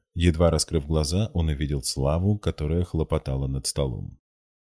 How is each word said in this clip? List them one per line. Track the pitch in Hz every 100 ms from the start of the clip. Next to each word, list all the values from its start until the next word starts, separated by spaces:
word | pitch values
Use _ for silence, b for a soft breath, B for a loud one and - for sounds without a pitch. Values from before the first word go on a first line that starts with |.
| _
Едва | - 87 80 85
раскрыв | 78 - 82 71
глаза, | 78 71 90 110
он | 87 80
увидел | 71 73 71
Славу, | - - 67 82 98 104
которая | - - 76 85
хлопотала | 87 80 78 78 - 67 67
над | 67 -
столом. | - 67 52 50 - _ _ _ _